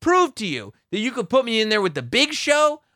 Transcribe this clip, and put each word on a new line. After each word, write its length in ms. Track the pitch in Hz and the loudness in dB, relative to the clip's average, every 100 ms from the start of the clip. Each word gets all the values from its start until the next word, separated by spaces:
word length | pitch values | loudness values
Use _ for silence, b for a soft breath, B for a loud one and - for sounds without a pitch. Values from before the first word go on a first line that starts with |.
proved 360 | 320 359 339 - | 2 4 2 -2
to 80 | 202 | -6
you 260 | 127 101 - _ | -6 -10 -18 _
that 80 | 202 | -4
you 120 | 240 | -4
could 160 | 247 175 | -4 0
put 160 | 262 | 0
me 160 | 240 220 | 2 0
in 80 | 214 | 0
there 140 | 214 | 0
with 120 | 190 | -2
The 80 | 147 | -4
Big 300 | 120 226 302 | -2 0 0
Show 480 | 311 294 294 302 302 _ | 0 0 2 2 0 _